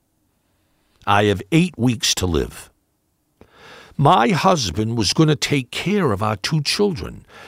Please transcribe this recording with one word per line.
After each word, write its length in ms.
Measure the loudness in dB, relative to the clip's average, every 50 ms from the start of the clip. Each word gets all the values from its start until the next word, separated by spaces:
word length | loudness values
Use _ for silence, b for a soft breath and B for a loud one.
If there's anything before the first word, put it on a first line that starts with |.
| _ _ _ _ _ _ _ _ _ _ _ _ _ _ _ _ _ _ _ _ -2
I 180 | 0 2 4 4
have 180 | 2 2 0 -2 0
eight 240 | 2 2 2 2 -2
weeks 380 | -2 0 0 0 0 -2 -4 -2
to 120 | -2 -2
live. 440 | 0 0 0 -2 -2 -8 -16 -20 -20 _ _ _ _ _ _ _ _ _ _ _ _ _ _ B B B B B B B B B B B
My 320 | 2 4 4 4 4 4 2
husband 680 | 0 0 2 0 0 0 -2 -4 -4 -4 -4 -2 -2
was 160 | -2 -2 0
gonna 240 | 2 2 2 2 2
take 340 | 0 -2 -2 -2 -4 -4 -6
care 400 | -10 -8 -4 -2 -2 0 0 0
of 120 | 0 0
our 140 | -2 -4 -4
two 260 | -4 -4 -4 -2 -2
children. 640 | -2 -2 -2 0 0 0 -2 -4 -8 -10 -12 -16 -20 B B B B